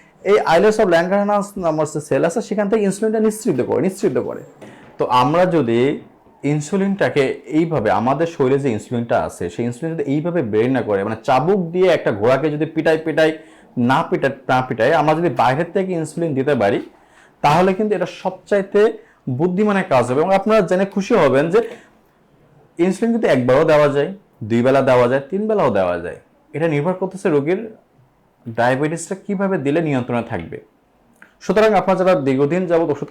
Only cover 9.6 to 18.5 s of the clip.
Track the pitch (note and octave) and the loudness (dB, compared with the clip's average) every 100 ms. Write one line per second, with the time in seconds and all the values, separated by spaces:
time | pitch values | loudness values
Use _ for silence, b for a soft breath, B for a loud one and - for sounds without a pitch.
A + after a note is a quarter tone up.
9.6 | A#2+ B2 E3 D#3+ C#3+ D3 E3+ F3 A2+ G#2+ | -6 -6 -8 -6 -4 -4 -2 -4 -2 0
10.6 | A#2+ C3 G#2+ G2 G#2 A2 - C3 D#3+ G#3 | 0 0 -2 -2 -2 -6 0 0 2 -2
11.6 | E3 F3+ F#3 D3+ D#3 G#2 A2+ C3+ D3+ D3 | -2 0 2 2 0 0 0 2 0 -4
12.6 | D#3 D#3 D#3 D#3+ D#3+ D3+ D#3 D#3 B B | -6 -2 0 0 -2 0 0 -2 B B
13.6 | B B2+ A#2+ C#3+ D#3+ E3+ C#3+ - - B2+ | B -2 0 0 0 -2 -2 -4 -2 -2
14.6 | B2+ A#2 B2 D#3+ D3+ D#3 F3 B2+ A#2+ C3+ | 0 0 2 2 2 0 0 0 0 0
15.6 | E3+ G3 F#3 E3+ D3+ - E3 C3 C#3 C3+ | -2 -2 -2 -4 -6 -4 -4 -2 0 2
16.6 | G2+ - - _ b b b b C#3+ E3 | 2 0 -4 _ b b b b 2 4
17.6 | F#3+ F#3+ G#3+ F#3+ F3 - F#3+ - - | 2 0 -2 -2 -4 -6 -8 -8 -2